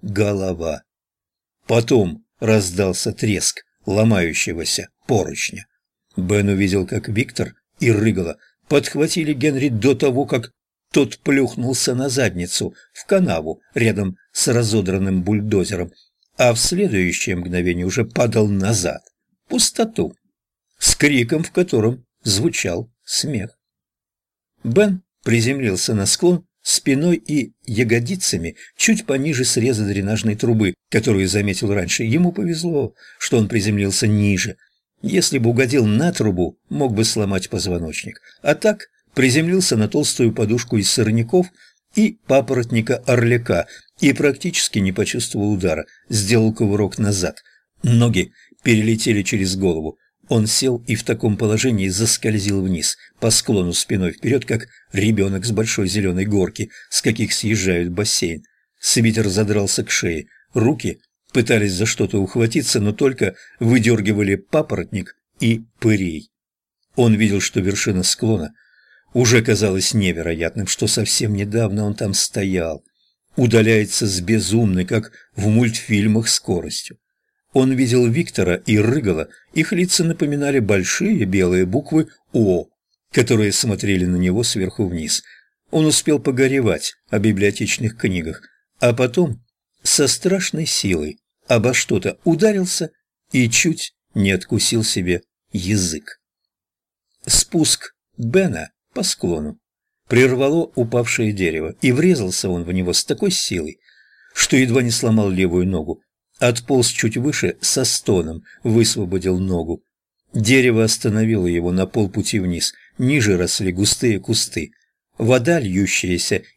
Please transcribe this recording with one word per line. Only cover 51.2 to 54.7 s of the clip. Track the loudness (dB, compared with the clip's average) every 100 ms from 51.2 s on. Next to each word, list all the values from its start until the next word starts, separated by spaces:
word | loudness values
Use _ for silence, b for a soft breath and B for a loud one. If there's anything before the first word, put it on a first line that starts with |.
| 0 0
положении | 0 0 0 0 0
заскользил | 0 0 0 0 -2 0 0
вниз | 0 -2 -2 -6 B _
по | 0
склону | 0 2 0 0
спиной | -2 -2 -2 -2
вперед, | -2 0 0 0
как | -6 -6